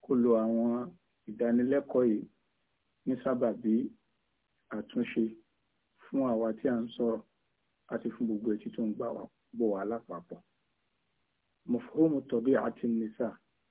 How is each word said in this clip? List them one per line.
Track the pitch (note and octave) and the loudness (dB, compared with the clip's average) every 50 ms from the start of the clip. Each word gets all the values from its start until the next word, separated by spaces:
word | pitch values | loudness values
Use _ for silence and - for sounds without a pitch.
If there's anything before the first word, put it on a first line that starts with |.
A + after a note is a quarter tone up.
kó | - - C#3 | -4 0 2
lo | B2 A#2+ B2 A#2 | 4 6 6 6
àwọn | A2 A2 A2+ A#2 A2+ A#2 A#2 A#2 B2 B2 - - - _ _ _ _ _ - | 4 4 2 2 2 2 0 0 -2 -4 -8 -12 -18 _ _ _ _ _ -12
ìdánilẹ́kọ̀ọ́ | G#2+ A2 A#2+ A#2 A#2 B2 B2 B2+ C#3 C#3+ C#3 - - B2+ B2 A#2+ | -6 -2 0 2 4 4 4 4 2 0 0 0 2 4 4 4
yìí | G#2+ G#2 - - _ _ _ _ _ _ _ _ _ _ _ _ _ _ - | 4 2 -2 -6 _ _ _ _ _ _ _ _ _ _ _ _ _ _ -4
ní | B2+ C3 | -4 -4
sábàbí | A#2+ - C3+ B2 A#2+ B2 A#2 G2+ - - A2 A2 A#2 - - - _ _ _ _ _ _ _ _ _ _ _ _ _ _ - | -2 -2 -2 0 0 0 0 0 0 0 2 2 2 0 -2 -8 _ _ _ _ _ _ _ _ _ _ _ _ _ _ -12
àtúnṣe | - G#2+ - - - B2+ A#2 - - A#2 A2+ - - - _ _ _ _ _ _ _ _ _ _ _ _ | -10 -10 -10 -6 -4 -4 -4 -2 -2 -2 -2 -2 -4 -10 _ _ _ _ _ _ _ _ _ _ _ _
fún | - - - C#3 C3+ | -14 -6 -2 -2 0
àwa | B2+ A#2 A2 A2+ A2+ A2 | 0 0 0 0 0 -2
tí | A2 - | 0 0
a | C#3 B2 | 0 0
ń | A#2 A#2 A#2+ | 0 -2 -4
sọ̀rọ̀ | - - A#2+ A#2 A2+ A2 - _ _ _ _ _ _ _ _ _ _ _ _ - | -4 -2 0 0 0 -2 -4 _ _ _ _ _ _ _ _ _ _ _ _ -8
àti | B2 A2+ - A#2+ | -6 -6 -4 -6
fún | - - B2 | -6 -4 -2
gbogbo | A2+ A2 G#2 A2 A2+ | -2 -2 -2 -2 -2
etí | G#2 G#2+ - - | -2 -2 -4 -8
tó | - - A#2 | -6 -4 -4
ń | G#2+ G2+ | -4 -4
gbà | - B2 A#2+ | -4 -4 -6
wá, | - - - - _ _ _ _ | -6 -8 -10 -14 _ _ _ _
bò | - A#2 A#2 | -6 -2 0
wá | G#2+ G2+ F#2+ G2+ | 0 0 0 -2
lápapọ̀. | G#2 A#2 A2+ - - F#2 F2 F2 - F2+ F2 - _ _ _ _ _ _ _ _ _ _ _ _ _ _ _ _ _ _ _ _ _ _ _ _ | -4 -6 -6 -8 -10 -14 -14 -12 -14 -18 -18 -20 _ _ _ _ _ _ _ _ _ _ _ _ _ _ _ _ _ _ _ _ _ _ _ _
مفهوم | - B2 A#2+ - - - D3+ D#3+ D#3+ D3 C3+ | -4 -4 -4 -4 -4 0 2 4 4 4 0
طبيعة | C3 - B2 A#2 A2+ C3 C3+ A2+ A#2+ A#2 A2+ - | -2 -2 -2 0 2 4 4 4 2 0 -4 -4
النساء | - A#2 A#2 A2+ A2+ G#2+ - - B2 G#2+ - - _ _ _ _ _ _ | -2 -2 0 0 -2 -4 -4 -4 -4 -4 -6 -8 _ _ _ _ _ _